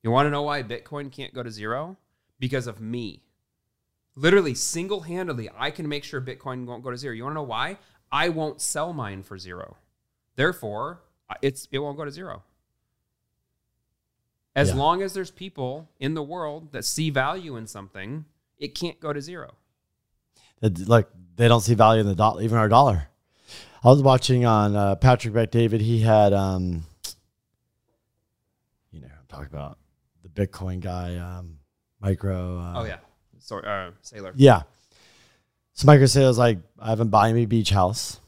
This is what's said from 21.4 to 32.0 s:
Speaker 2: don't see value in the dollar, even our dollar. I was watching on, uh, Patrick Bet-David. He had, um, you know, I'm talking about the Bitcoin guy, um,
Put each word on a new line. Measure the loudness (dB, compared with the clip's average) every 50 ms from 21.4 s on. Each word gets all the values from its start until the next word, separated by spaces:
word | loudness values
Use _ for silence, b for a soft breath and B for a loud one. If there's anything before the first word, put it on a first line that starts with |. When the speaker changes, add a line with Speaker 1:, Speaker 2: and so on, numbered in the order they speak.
| 4 6
Speaker 2:
don't | 6 4
see | 4 2 4
value | 6 6 6 6 6
in | 4
the | 2 2
dollar, | 2 2 2 2 0 -2
even | 0 2 2
our | 2 6
dollar. | 6 6 6 6 4 0 -2 -6 _ _ _ B B B B B B B B B B B B
I | 8
was | 8 8 8
watching | 6 4 4 4 2 2 4 4
on, | 4 4 4 4 2 2
uh, | 2 2 2 0
Patrick | 4 4 4 4 4 0 -4 -2
Bet-David. | -2 -2 0 2 2 2 2 2 0
He | 0 2 2 2
had, | 4 6 6 6 6 6 4
um, | 2 0 0 -2 -2 -2 -2 -4 -6 -8 -12 _ _ _ -18 -18 _ _ _ _ _ _ _ _ _ _ _ _ _ _ _ _ _ _ _ _ _ _ _ _ _ _ _ _ _ _ _ _ _ _ _
you | -20 -20
know, | -20
I'm | -20 -20 -20 _ _
talking | -16 -16 -14
about | -12 -12 -12 -12 -12 -14 _ _ _ _ _ _ _ _ _ _
the | -16
Bitcoin | -4 -4 -4 -4 -4 -8 -8 -8 -8 -6
guy, | -8 -8 -8 -6 -6 -8 -8
um, | -8 -10 -12 -12 -14 -14 -16 -18 -20 _ _ _ _ _ _ _ _